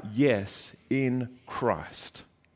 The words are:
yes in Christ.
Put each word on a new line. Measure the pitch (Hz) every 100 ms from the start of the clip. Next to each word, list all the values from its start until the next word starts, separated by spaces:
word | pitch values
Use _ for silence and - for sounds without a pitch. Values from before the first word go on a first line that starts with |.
| 107
yes | 107 143 107 98 - - - _
in | 135 131 127 123 - -
Christ. | - 123 82 80 - - - - _ _